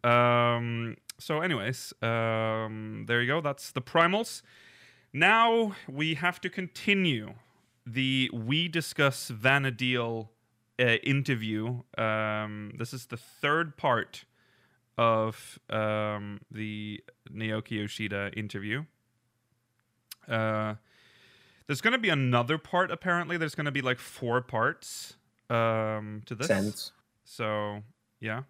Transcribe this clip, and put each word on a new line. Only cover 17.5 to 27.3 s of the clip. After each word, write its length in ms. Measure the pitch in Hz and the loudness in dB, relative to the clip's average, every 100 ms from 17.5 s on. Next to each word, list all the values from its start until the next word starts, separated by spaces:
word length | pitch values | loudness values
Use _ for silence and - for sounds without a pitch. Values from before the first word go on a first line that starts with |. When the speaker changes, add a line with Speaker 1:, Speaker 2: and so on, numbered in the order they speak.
| 110 113 | -2 -2
Speaker 1:
Yoshida 600 | 110 104 - 107 101 101 107 | -4 -4 -4 -4 -2 -4 -6
interview. 480 | 107 104 101 120 156 _ _ _ _ _ _ _ _ _ _ _ _ - - | -6 -6 -4 -4 -6 _ _ _ _ _ _ _ _ _ _ _ _ -20 -4
Uh, 480 | 113 110 107 107 107 _ _ _ _ - _ _ _ - | -2 0 0 -4 -6 _ _ _ _ -20 _ _ _ -6
there's 140 | 143 | 0
gonna 160 | 226 247 | 2 2
be 120 | 220 | 2
another 480 | 151 131 123 120 156 | 2 4 4 4 -2
part, 340 | - 180 185 | 0 0 2
apparently. 460 | 170 185 175 170 175 | 0 0 0 0 -2
There's 180 | 160 - | -2 -2
gonna 160 | 147 | -2
be, 100 | 139 | 0
like, 180 | 127 123 | 0 -2
four 420 | - - 123 123 | -4 -6 0 0
parts, 720 | 123 117 120 165 - - - - _ _ _ | 0 0 0 0 -12 -14 -14 -18 _ _ _
um, 720 | 120 113 110 110 110 107 107 107 | 2 4 2 0 -2 -6 -10 -10
to 100 | 110 | -6
this. 120 | 156 | 0
Speaker 2:
Sense. 440 | 98 101 101 - _ _ _ | 2 2 -4 -12 _ _ _
Speaker 1:
So, 580 | - | -20